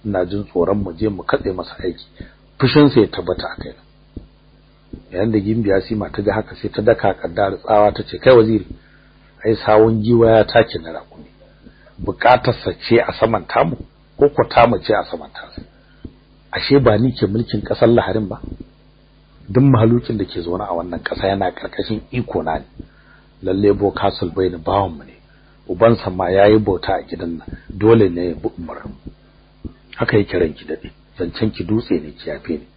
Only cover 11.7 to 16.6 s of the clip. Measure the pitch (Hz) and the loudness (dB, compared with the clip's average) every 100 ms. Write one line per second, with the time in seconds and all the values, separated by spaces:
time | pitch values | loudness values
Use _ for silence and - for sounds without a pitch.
11.7 | _ _ - - 92 113 110 - 117 - | _ _ -10 -10 0 4 4 2 -2 -6
12.7 | 87 - 113 - - 113 110 80 - 160 | -8 2 2 2 -2 0 0 -2 -2 -2
13.7 | 127 - _ _ - 143 135 117 - 120 | -4 -14 _ _ 0 0 2 0 4 4
14.7 | 98 - 101 - 82 71 - - - - | 2 -2 -2 -2 -12 -14 -20 -18 -20 -20
15.7 | _ _ _ - _ _ _ _ - | _ _ _ -20 _ _ _ _ -10